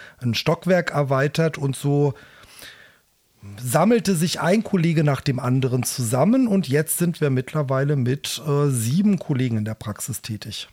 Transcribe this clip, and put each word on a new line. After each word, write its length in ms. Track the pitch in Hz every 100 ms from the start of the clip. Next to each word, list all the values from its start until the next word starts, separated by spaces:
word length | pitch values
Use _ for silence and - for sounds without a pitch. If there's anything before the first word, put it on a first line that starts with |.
| - -
ein 120 | 120
Stockwerk 580 | 110 - 165 175 180 170
erweitert 680 | 143 139 135 143 151 160 156
und 180 | 143 131
so 380 | 143 143 143 131 - - - - - - - _ _ _ _ _ 101 104
sammelte 540 | 123 156 190 233 190 180
sich 260 | 165 -
ein 220 | 156 214
Kollege 400 | - 190 165 160
nach 180 | 147 135
dem 160 | - 127
anderen 440 | 123 131 131 127
zusammen 640 | 117 - 117 127 165 262 240
und 200 | 196 139
jetzt 300 | 139 156 -
sind 240 | 175 160
wir 80 | 151
mittlerweile 640 | 127 127 156 135 131 143 147
mit, 460 | 120 139 - -
äh, 260 | 151 143 147
sieben 500 | 127 110 156 208 196
Kollegen 380 | - 135 127 113
in 80 | 107
der 100 | 107
Praxis 480 | - 104 - 113
tätig. 440 | - 107 - 101 -